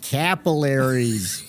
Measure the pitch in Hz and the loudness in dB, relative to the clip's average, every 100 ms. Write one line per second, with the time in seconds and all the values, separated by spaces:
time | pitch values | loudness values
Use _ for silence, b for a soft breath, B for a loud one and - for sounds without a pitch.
0 | - 135 165 180 - 151 147 135 131 127 | -4 -2 0 0 0 2 2 2 2 2
1 | 120 110 92 - | 0 0 -4 -8